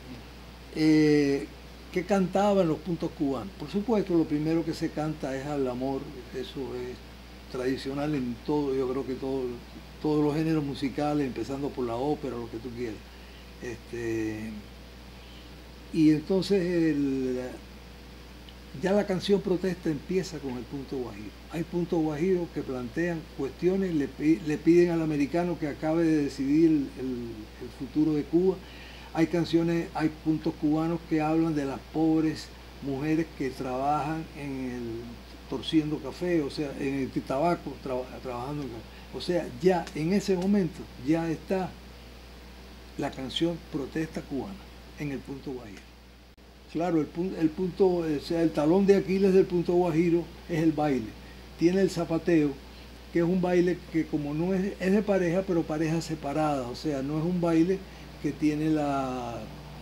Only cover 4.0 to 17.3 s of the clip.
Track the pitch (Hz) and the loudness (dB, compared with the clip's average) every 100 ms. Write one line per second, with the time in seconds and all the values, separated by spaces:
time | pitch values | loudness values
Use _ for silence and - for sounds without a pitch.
4 | 175 170 156 151 156 165 160 - 160 - | 4 2 2 2 2 2 0 -2 -4 -2
5 | 156 151 143 135 143 143 127 123 131 135 | -4 -2 -4 -4 -4 -2 0 0 -2 -2
6 | 147 135 120 131 123 147 123 123 123 120 | -6 -12 -10 -10 -8 -8 -8 -6 -8 -10
7 | - - - - - 131 127 131 135 139 | -14 -18 -18 -18 -12 -4 -2 -2 -2 -2
8 | 151 147 123 117 - 151 143 131 127 131 | 0 0 -2 -4 0 0 2 0 0 -2
9 | 131 120 135 135 123 120 - - - - | -4 -4 -4 -2 -4 -6 -14 -16 -16 -4
10 | 151 151 147 151 160 156 139 120 135 127 | 0 4 4 2 2 2 0 -2 -4 0
11 | 147 147 139 113 113 139 143 135 120 117 | 0 0 0 -2 -6 -4 -4 -2 -2 0
12 | 139 143 135 120 117 113 127 117 117 107 | 0 -2 -4 -8 -8 -8 -10 -6 -8 -8
13 | - - - - - - 120 113 - 117 | -14 -18 -18 -18 -18 -14 -12 -12 -10 -6
14 | 117 113 110 107 110 107 - - - - | -2 -2 -2 -4 -8 -10 -14 -16 -18 -18
15 | - - - - - - - - - 170 | -18 -18 -18 -18 -18 -18 -18 -18 -6 4
16 | 156 151 151 190 170 196 175 175 160 143 | 6 6 4 0 4 2 4 2 4 2
17 | 139 135 131 | 2 0 0